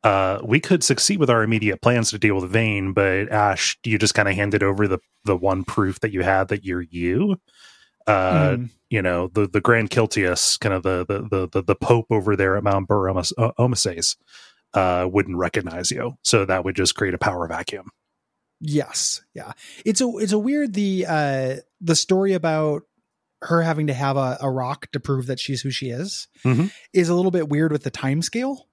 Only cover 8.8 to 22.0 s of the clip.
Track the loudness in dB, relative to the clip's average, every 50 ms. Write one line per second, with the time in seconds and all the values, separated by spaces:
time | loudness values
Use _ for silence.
8.8 | _ _ -4 0 0 0 0 0 -2 -2 0 0 0 2 0 0 4 4 4 4
9.8 | 2 0 2 0 0 2 0 0 0 0 0 0 0 0 0 0 -2 -2 -2 0
10.8 | 0 0 -2 -2 -2 -4 -4 -6 -4 -4 -2 -2 -2 -2 -2 -2 0 0 0 0
11.8 | 0 -2 -2 -2 0 _ -2 0 0 0 0 2 2 0 0 0 0 0 0 0
12.8 | 0 0 0 0 0 0 -2 -2 -4 -4 -2 -2 -2 -2 2 0 0 0 0 -2
13.8 | -2 -4 -4 -2 -4 -4 -4 _ _ _ -20 -20 -20 -20 _ _ _ _ -2 0
14.8 | 2 2 2 0 -2 0 0 0 0 0 -2 -2 -2 -2 -2 -4 -6 -6 -8 -6
15.8 | -6 -4 -4 -4 -6 -8 -10 _ _ 0 2 2 2 2 -2 -2 -2 -4 -2 0
16.8 | 0 0 0 0 -2 -2 -2 -2 -2 -4 -2 -4 -6 -6 -6 -8 -8 -8 -10 -12
17.8 | -14 -18 _ _ _ _ _ _ _ _ _ _ _ _ _ _ -6 -2 0 0
18.8 | -2 -2 -6 -4 -4 -4 -4 -6 _ _ _ -16 -16 -16 -16 _ -20 -20 -20 -4
19.8 | -2 0 0 2 0 -2 0 -2 -2 0 0 0 2 2 0 0 0 -2 0 0
20.8 | 0 0 0 0 0 0 0 0 2 0 0 0 -2 -2 -4 -6 -10 _ _ _
21.8 | 0 2 2 2